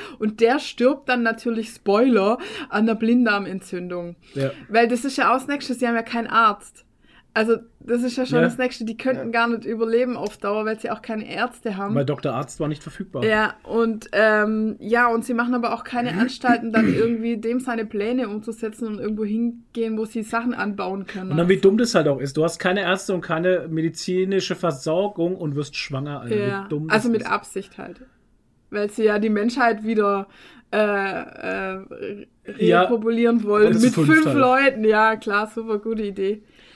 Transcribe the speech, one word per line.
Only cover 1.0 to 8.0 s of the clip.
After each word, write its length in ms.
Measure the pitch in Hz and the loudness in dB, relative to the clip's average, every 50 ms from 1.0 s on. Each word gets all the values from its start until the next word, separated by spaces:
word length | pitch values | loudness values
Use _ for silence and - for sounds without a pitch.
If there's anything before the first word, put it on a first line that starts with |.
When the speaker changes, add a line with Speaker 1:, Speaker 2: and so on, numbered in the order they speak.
| - - | -2 -2
Speaker 1:
dann 140 | 247 240 233 | 0 0 0
natürlich, 460 | 226 226 226 - 240 226 226 220 - | 0 -2 -2 -4 -2 -2 -2 -4 -6
Spoiler, 680 | - - - 202 196 214 254 269 233 202 190 208 240 247 381 - - 339 285 - | -12 -4 0 2 4 4 6 6 4 4 4 2 0 0 -4 -10 -12 -12 -8 -4
an 160 | - 208 220 | 0 2 2
der 100 | 226 214 | 2 2
Blinddarmentzündung. 1200 | 220 220 226 247 254 240 220 202 202 190 180 190 185 - - 190 180 180 180 180 175 175 175 175 - _ - - | 2 2 4 4 4 4 4 2 0 -2 -6 -8 -10 -8 -10 -10 -8 -8 -8 -8 -8 -8 -10 -14 -16 _ -10 -6
Speaker 2:
Ja. 180 | 139 135 135 - - - - | -4 -4 -4 -4 -8 -8 0
Speaker 1:
Weil 180 | 208 226 240 226 | 2 4 4 4
das 160 | 247 240 - | 2 -2 -2
ist 120 | 269 269 | -4 -2
ja 140 | 277 240 202 | 0 2 2
auch 60 | 240 262 | 2 2
das 80 | 262 | 0
Nächste, 260 | 285 285 277 - - 240 | -4 -6 -6 -6 -6 -4
sie 140 | - 247 | -2 -2
haben 80 | 233 233 | -2 0
ja 80 | 226 226 | -2 -4
keinen 240 | - 233 233 220 | -4 -4 -6 -4
Arzt. 580 | - - 226 226 214 - - - - - _ _ _ _ _ _ _ _ _ _ _ - | 0 2 2 4 2 2 -2 -8 -20 -20 _ _ _ _ _ _ _ _ _ _ _ -2
Also 220 | 220 220 233 226 226 - - _ - | 0 2 2 2 0 -2 -8 _ -14
das 240 | - - 240 240 | -4 -2 -2 0